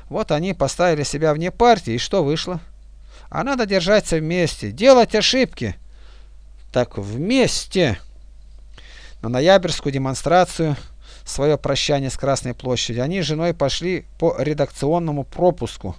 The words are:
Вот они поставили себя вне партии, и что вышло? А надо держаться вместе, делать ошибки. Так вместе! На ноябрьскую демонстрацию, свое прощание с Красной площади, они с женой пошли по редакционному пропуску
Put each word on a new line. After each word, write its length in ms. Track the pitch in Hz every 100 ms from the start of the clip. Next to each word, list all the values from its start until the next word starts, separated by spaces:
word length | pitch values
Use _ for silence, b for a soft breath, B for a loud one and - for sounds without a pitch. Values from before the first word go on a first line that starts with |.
| B
Вот 240 | 156 220
они 220 | 151 185
поставили 500 | 180 139 - 175 151
себя 300 | 139 143 156
вне 180 | 151 175
партии, 440 | - 240 208 - 120
и 20 |
что 260 | - 196
вышло? 380 | 143 160 - 160 - - - - b b b
А 140 | -
надо 220 | 233 262 208
держаться 500 | 190 170 208 - 160
вместе, 560 | 156 180 160 - 104
делать 420 | 120 254 254 214
ошибки. 640 | 214 - 262 240 - 110 - - b b b b b - - -
Так 260 | 127 120 -
вместе! 1000 | 101 117 180 262 202 - - 190 151 95 - - - - - - - B B B B B
На 60 | 113
ноябрьскую 640 | 123 165 196 175 - 147
демонстрацию, 840 | 135 135 131 147 175 175 - 160 139 B - B B -
свое 320 | - 143 143
прощание 520 | 139 135 - 143 135
с 60 | -
Красной 380 | 139 135 127
площади, 460 | 117 131 123 - 117
они 220 | 139 190
с 40 | 147
женой 280 | 156 170
пошли 520 | 170 139 - 175 175 - -
по 200 | 165 -
редакционному 840 | 143 151 139 - 143 170 165 143 131
пропуску 720 | - 180 - 117 - 95